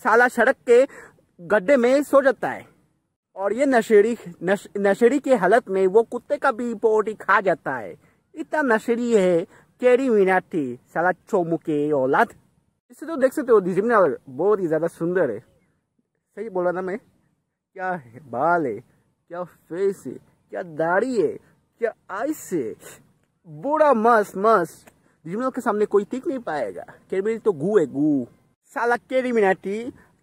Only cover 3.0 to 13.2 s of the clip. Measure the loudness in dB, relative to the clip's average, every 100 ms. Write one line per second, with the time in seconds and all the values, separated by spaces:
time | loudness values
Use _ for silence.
3 | _ _ _ -8 -4 0 2 2 4 4
4 | 4 0 -10 -8 -4 -4 -4 -2 0 4
5 | 2 2 0 2 4 2 2 0 2 2
6 | 0 -4 -6 -2 -2 -2 -6 -2 0 0
7 | -2 -4 0 2 2 -2 -4 -8 -10 -16
8 | _ _ _ -16 -6 -2 0 0 0 -4
9 | 2 2 4 2 -2 _ _ -2 2 2
10 | 2 2 2 2 0 -4 -6 -8 _ -2
11 | -2 -2 -2 -2 -2 -4 -4 -2 -2 0
12 | 0 2 0 -4 _ _ _ _ _ -18
13 | -10 0